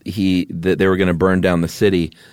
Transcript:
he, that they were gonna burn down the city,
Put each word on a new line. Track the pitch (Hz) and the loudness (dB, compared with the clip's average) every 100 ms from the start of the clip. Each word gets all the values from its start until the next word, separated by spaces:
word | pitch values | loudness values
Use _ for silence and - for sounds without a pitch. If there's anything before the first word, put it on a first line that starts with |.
he, | - 92 95 92 - | -10 -2 0 0 -2
that | 87 87 85 | -4 -2 0
they | 95 | 2
were | 92 | 2
gonna | 92 | 0
burn | 85 95 92 | 2 2 2
down | 92 85 | 0 0
the | 85 | -2
city, | - 104 92 80 - - | 0 0 0 -2 -8 -20